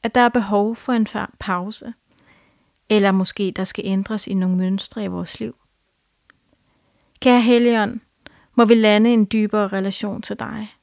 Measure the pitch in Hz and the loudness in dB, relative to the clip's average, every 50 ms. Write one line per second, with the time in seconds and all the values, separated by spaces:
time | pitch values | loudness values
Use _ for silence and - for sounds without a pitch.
0 | - 226 _ 254 240 240 240 247 214 196 214 202 202 220 233 - - - 247 226 | -6 0 _ 2 2 4 2 0 -2 0 0 0 0 -2 -4 -8 -4 -2 0 0
1 | 220 - - 214 196 - _ _ - - 185 180 180 202 220 - - 233 233 _ | 0 -2 -4 -8 -10 -10 _ _ -6 -6 -4 -4 -6 -8 -10 -12 -14 -14 -18 _
2 | _ _ _ - _ _ _ _ _ _ _ _ _ _ _ _ _ _ 214 214 | _ _ _ -20 _ _ _ _ _ _ _ _ _ _ _ _ _ _ 2 4
3 | 196 196 190 190 185 - - - 202 185 - - 190 - - - - - 190 190 | 4 4 2 2 0 -2 -2 -4 -4 -4 -4 -4 -6 -6 -6 -6 -4 -4 -2 -2
4 | 196 - 220 208 - - 196 190 185 185 185 185 185 185 190 196 - - - 226 | -2 -4 -4 -6 -4 -4 -2 -2 0 0 0 0 0 -2 -2 -4 -6 -8 -10 -8
5 | 208 190 180 175 175 165 - - 226 226 - _ _ _ _ _ _ _ _ _ | -8 -8 -6 -8 -8 -10 -10 -10 -10 -12 -12 _ _ _ _ _ _ _ _ _
6 | _ _ _ _ _ _ _ _ _ _ _ _ _ _ _ _ _ _ _ _ | _ _ _ _ _ _ _ _ _ _ _ _ _ _ _ _ _ _ _ _
7 | _ _ _ _ - 254 247 247 226 233 247 233 240 240 233 226 208 202 - 220 | _ _ _ _ 2 4 4 4 4 4 4 4 4 2 2 2 0 -2 -6 -10
8 | _ _ _ _ _ - _ _ _ _ _ - 233 208 233 226 220 214 208 208 | _ _ _ _ _ -20 _ _ _ _ _ 2 4 6 6 6 6 4 6 6
9 | 220 233 240 233 214 196 - 220 214 208 - 214 208 190 202 196 190 196 190 - | 4 4 4 4 2 2 2 0 0 0 0 -2 -2 -2 -4 -4 -4 -4 -6 -6
10 | - 208 196 - 214 - 208 - 226 214 214 220 214 202 _ _ | -8 -8 -8 -8 -10 -10 -10 -10 -10 -10 -10 -12 -12 -14 _ _